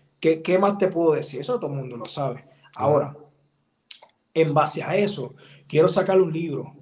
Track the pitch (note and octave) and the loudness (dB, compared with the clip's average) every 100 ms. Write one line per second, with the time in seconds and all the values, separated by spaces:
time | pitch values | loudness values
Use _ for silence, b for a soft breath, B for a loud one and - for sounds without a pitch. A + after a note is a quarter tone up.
0 | b - D#3+ D#3+ E3+ F#3 G3+ G3+ F#3 E3 | b -2 0 0 2 2 2 2 0 2
1 | E3 C#3+ - C#3 C#3+ B3 D3+ C#3 B2+ A#2+ | 2 2 -2 -10 -6 -4 -4 -8 -10 -12
2 | A2 - C3+ - - b b - C3+ D3 | -12 -6 -6 -6 -16 b b -2 2 2
3 | C3+ - - _ _ _ _ _ - - | 0 -10 -20 _ _ _ _ _ -20 -20
4 | _ _ _ E3 D#3 D3 D3 - - F#3 | _ _ _ 0 2 2 0 -2 -4 -2
5 | G3+ - A#2+ - b b b D3 F3+ F#3+ | 0 -4 -10 -14 b b b 4 4 4
6 | F#3 F#3+ F3 D#3+ D3+ C3 A#2+ - | 2 4 4 0 -6 -6 -10 -16